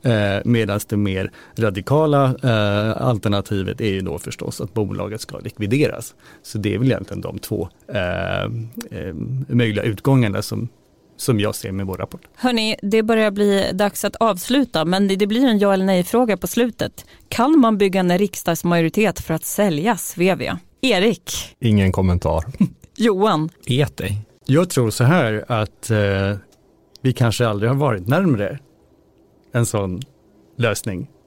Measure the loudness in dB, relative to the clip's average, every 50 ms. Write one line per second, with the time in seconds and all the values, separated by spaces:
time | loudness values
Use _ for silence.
0 | 2 2 2 2 2 0 0 -2 2 2 2 2 2 0 -2 -4 -2 _ -2 0
1 | 0 0 0 -2 -4 -6 -8 -12 -20 -14 -4 -2 -2 0 0 -2 -2 0 2 2
2 | 4 4 4 4 4 2 0 0 0 0 2 2 2 2 2 0 0 0 -2 0
3 | 0 0 0 0 0 0 0 0 -2 -2 -4 -4 -4 -4 -6 -4 -2 -2 -2 -2
4 | -4 -6 -6 -8 -8 -12 -12 -8 -8 -10 -8 -8 -10 -6 -4 -4 -4 -2 -4 -6
5 | -8 -8 -8 -12 -12 -12 -14 -12 -12 -12 -8 -6 -2 0 2 2 2 0 0 -6
6 | -12 -16 -18 _ _ -20 -20 -20 _ -10 -8 -4 -2 -2 0 2 2 2 2 0
7 | -4 -8 -10 -10 -8 -8 -10 -10 -6 -6 -4 -4 -6 -8 _ _ _ -6 -4 -4
8 | -2 -2 -2 -4 -4 -4 -4 -4 -4 -4 -6 -8 -8 -10 -12 -14 -14 -12 -10 -10
9 | -10 -8 -8 -8 -8 -6 -6 -6 -6 0 2 2 2 2 0 0 -2 -2 -4 -2
10 | 0 2 4 4 4 2 0 -4 -4 -4 -6 -6 -6 -8 _ _ _ _ _ _
11 | _ _ _ -8 -2 0 0 2 0 0 -2 -4 -8 -6 -6 -4 -4 -6 -6 -8
12 | -8 -10 -10 -18 _ -20 _ -4 -2 0 0 0 0 -2 -4 -4 -4 0 0 0
13 | 2 2 2 2 2 0 2 2 2 4 4 2 2 0 0 0 0 0 0 -2
14 | -6 -6 -2 0 0 0 0 -2 -2 0 2 2 2 0 0 -2 0 0 2 2
15 | 2 2 2 0 0 0 2 2 4 4 4 4 4 4 4 4 2 2 2 2
16 | 2 2 2 2 2 2 0 -2 -2 -4 0 0 0 0 0 -4 -6 -6 _ -12
17 | -20 -20 -20 -20 _ _ -2 0 2 4 6 6 6 6 4 4 2 2 2 2
18 | 2 2 2 2 2 0 -2 -4 -2 -2 -2 0 0 2 2 2 2 2 2 2
19 | 0 0 0 -4 -4 -4 -4 -4 -4 -6 -2 0 0 2 2 0 0 0 -2 -2
20 | -4 -10 -4 0 2 2 2 0 -2 -6 -6 -8 -10 -20 _ _ 0 0 2 4
21 | 2 2 0 0 _ -10 -10 -10 -10 -12 -14 _ 2 4 4 6 4 4 2 2
22 | 2 2 2 2 0 0 -2 -2 -4 -6 0 0 0 0 0 _ -20 _ _ 0
23 | 2 2 2 4 2 2 2 2 0 -4 _ _ -6 -2 0 0 0 0 -2 -6
24 | -6 -4 -4 -6 -8 _ _ _ _ 2 2 2 2 2 0 0 0 0 2 2
25 | 4 4 4 4 2 2 -2 -4 -2 -2 -2 -2 -2 -4 _ _ -4 -2 0 2
26 | 2 2 2 0 0 0 -2 -4 -8 _ _ _ _ _ _ _ _ _ _ -4
27 | -2 -2 0 2 0 0 2 0 0 0 0 0 0 0 0 0 0 0 -2 -2
28 | -2 0 0 2 2 2 2 0 0 -4 -6 -10 -14 _ _ _ _ _ _ _
29 | _ _ _ _ _ _ _ _ _ _ -2 -2 -2 0 0 -4 -4 -4 -6 -8
30 | -10 _ _ _ _ _ _ _ _ _ _ -2 0 0 0 -2 -4 -6 -6 -6
31 | -8 -12 _ _ _